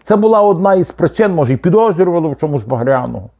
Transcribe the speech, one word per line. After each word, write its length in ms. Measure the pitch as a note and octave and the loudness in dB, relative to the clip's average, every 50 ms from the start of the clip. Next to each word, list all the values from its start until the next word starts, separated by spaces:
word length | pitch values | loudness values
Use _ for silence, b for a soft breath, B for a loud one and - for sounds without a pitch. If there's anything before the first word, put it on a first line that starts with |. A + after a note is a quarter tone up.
| b | b
Це 120 | - G#3 | -2 0
була 260 | G#3 G#3+ A3 A3+ G#3+ | 2 2 2 4 4
одна 320 | G#3 G#3 G3 E3 F#3 G3 G3 | 4 2 2 2 2 2 2
із 180 | F#3+ F3 - | 2 0 -2
причин, 420 | - - - D3+ - - A3 G#3 F#3 | -2 -4 -4 -2 0 0 0 0 0
може, 200 | E3 C#3+ A#2 C3 | 0 0 0 -2
і 40 | B2 | 0
підозрювали 720 | - F3+ E3+ G#3+ A3+ A3+ F#3+ D#3+ F#3 F3+ F3 E3+ D#3+ D#3+ | 0 2 2 2 2 2 2 0 0 0 0 0 -2 -4
в 80 | C#3 - | -4 -4
чомусь 260 | - D3+ D3 C#3 G#2 | -4 -4 -4 -6 -4
Багряного. 680 | A#2 C3 A#2 A#2 C3 C3+ B2+ B2 B2 A#2+ A2 F#2+ - - _ | -4 -4 -2 0 0 0 0 -2 -4 -8 -12 -14 -16 -20 _